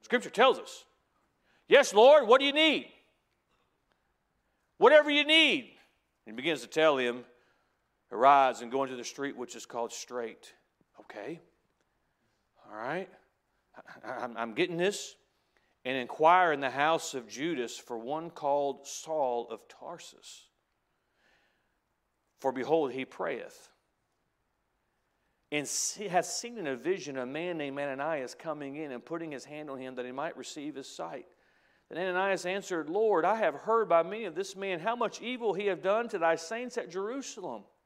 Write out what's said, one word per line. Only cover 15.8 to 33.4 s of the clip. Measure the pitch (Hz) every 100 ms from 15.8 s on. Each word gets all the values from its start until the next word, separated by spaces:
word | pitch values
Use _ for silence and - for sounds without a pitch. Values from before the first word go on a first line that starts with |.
| 127
"And | 135
inquire | 120 - 156 180 175
in | 143
the | 135
house | 131 151 165 -
of | 135 113
Judas | 110 160 147 113 -
for | - 117
one | 117 151 165
called | - 143 143 143 131 -
Saul | - - 156 131 120 117
of | 110 _
Tarsus. | - 135 170 - - - - _ _ _ _ _ _ _ _ _ _ _ _ _ _ _ _ _ _ _ _
For | 135
behold, | 127 120 160 139
he | 127 127
prayeth, | - 175 123 85 - - _ _ _ _ _ _ _ _ _ _ _ _ _ _ _ _ _ _
and | 147 135
se-, | - - - 202
hath | 175 -
seen | - 240 240
in | 156
a | 127
vision | 143 190 139 135
a | 123
man | 147 175 170
named | 143 139
Ananias | 143 135 147 156 123 -
coming | 165 151 139 143
in | 156
and | 123
putting | - 165 165
his | 135 131
hand | 151 151
on | 135
him | 131 127
that | 123
he |
might | 131 160 -
receive | 120 160 147 135
his | 131
sight." | - 165 160 - _ _ _ _ _ _
Then | 156
Ananias | 185 180 196 190 175
answered, | 196 190 175 151
"Lord, | 190 220 180 170
I |
have | 220